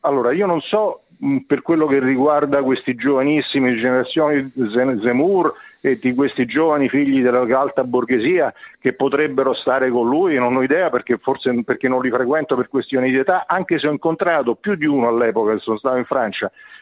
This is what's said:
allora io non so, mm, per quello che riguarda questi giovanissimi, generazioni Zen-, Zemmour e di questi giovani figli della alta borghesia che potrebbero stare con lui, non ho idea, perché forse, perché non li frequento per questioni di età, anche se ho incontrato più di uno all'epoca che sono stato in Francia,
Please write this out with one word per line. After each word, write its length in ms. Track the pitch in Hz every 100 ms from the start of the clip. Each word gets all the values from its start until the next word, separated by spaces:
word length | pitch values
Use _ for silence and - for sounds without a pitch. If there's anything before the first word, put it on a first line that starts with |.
allora 300 | 143 139 120
io 140 | 165 196
non 140 | 165
so, 420 | - 214 214 - _ -
mm, 140 | 139 135 -
per 160 | 139
quello 240 | - 165 151
che 120 | 139
riguarda 640 | 131 131 143 147 147 143
questi 320 | 131 127 -
giovanissimi, 800 | 120 131 135 139 151 - 139 127 113
generazioni 760 | 127 127 127 160 151 147 135 131 110
Zen-, 300 | 117 135 110
Zemmour 520 | 117 123 175 190 160 - - -
e 180 | 143 120
di 160 | 127
questi 320 | 123 139 - 120
giovani 420 | 139 165 147 131
figli 340 | 135 139 135
della 180 | 123 123 117 131
alta 240 | 139 -
borghesia 680 | 123 123 117 123 131 180 135 - - -
che 140 | 127
potrebbero 580 | - 135 143 151 131 180
stare 380 | - 135 131 127
con 180 | 120 120
lui, 280 | 147 190 135
non 180 | 123 131
ho 60 |
idea, 280 | 127 165 180
perché 280 | 123 - 117
forse, 340 | - 135 135 120
perché 240 | 110 117 127
non 120 | 127
li 80 | 127
frequento 440 | 123 123 156 - 127
per 120 | 120
questioni 420 | 135 - 131 131
di 80 | 135
età, 260 | 135 180 -
anche 300 | 180 180 170
se 80 | 151
ho 20 |
incontrato 640 | 143 165 160 180 160 120
più 220 | 113 208 185
di 100 | 151
uno 220 | 139 120
all'epoca 440 | 117 113 110 107
che 40 | 107
sono 160 | - 107
stato 200 | 135 127
in 80 |
Francia, 460 | 120 135 110 - 98 - - -